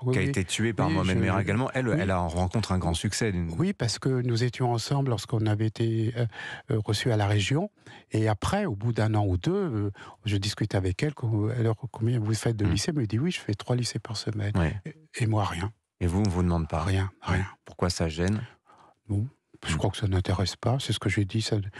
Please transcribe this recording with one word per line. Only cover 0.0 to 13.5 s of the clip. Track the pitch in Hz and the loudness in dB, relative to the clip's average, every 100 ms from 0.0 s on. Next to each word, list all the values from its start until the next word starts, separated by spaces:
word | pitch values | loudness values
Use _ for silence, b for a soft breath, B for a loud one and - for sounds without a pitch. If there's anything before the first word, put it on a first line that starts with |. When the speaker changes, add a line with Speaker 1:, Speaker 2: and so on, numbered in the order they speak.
| 127 | 0
Speaker 1:
oui, | |
Speaker 2:
qui | 127 | 2
a | |
Speaker 1:
oui. | 139 | 2
Speaker 2:
été | 120 92 | 0 -2
tué | - 113 | 0 0
par | 107 92 | 2 2
Speaker 1:
Oui, | |
Speaker 2:
Mohamed | 92 92 92 | 2 2 2
Speaker 1:
je | |
Speaker 2:
Merah | 92 98 | 2 2
également. | 95 110 131 | 2 0 0
Elle, | 131 120 | 0 0
Speaker 1:
oui. | - | 2
Speaker 2:
elle | 95 | 2
en | 90 85 | 0 0
rencontre | 87 90 92 - | 0 0 0 0
un | 92 | 0
grand | 87 | 0
succès | 82 107 - 117 | 0 -2 0 0
d'une | 87 82 82 | 0 -2 0
Speaker 1:
Oui, | 190 | 0
parce | - 117 - | 0 -2 0
que | 135 127 | 0 0
nous | 123 113 123 | 2 2 0
étions | - 123 | 0 0
ensemble | 117 - 139 135 | 0 0 0 0
lorsqu'on | 113 - 113 107 | -2 0 0 2
avait | 104 110 | 2 0
été, | - 113 113 110 117 | 0 0 2 0 0
euh, | 117 B B B - | -2 B B B -2
euh, | 110 | -2
reçus | 104 107 127 | 0 0 2
à | 107 | 2
la | 101 | 4
région. | 104 98 143 214 _ B B B | 2 2 0 -2 _ B B B
Et | 110 110 | 0 2
après, | 104 - 196 190 | 2 0 0 0
au | 98 | -2
bout | 117 | -2
d'un | 117 110 107 | 2 2 2
an | 98 | 2
ou | 90 | 0
deux, | 160 | 0
euh, | 202 180 107 104 B B B 107 | 0 0 0 -2 B B B -2
je | 101 | 0
discutais | 104 - 107 101 | -2 -2 -2 0
avec | 92 - | 0 0
elle, | 151 | -2
co-, | - 113 107 107 | -2 -2 0 0
alors, | 120 113 110 120 | 0 0 0 -6
combien | - 113 123 | -2 0 0
vous | 104 | 0
faites | 110 120 107 | 0 0 0
de | 101 | 2
Speaker 2:
Hmm. | |
Speaker 1:
lycées ? | 98 - | 2 0
Elle | 147 | 0
me | 107 | 0
dit : « | 110 | 0
Oui, | 175 | 0
je | - | -2
fais | - | -4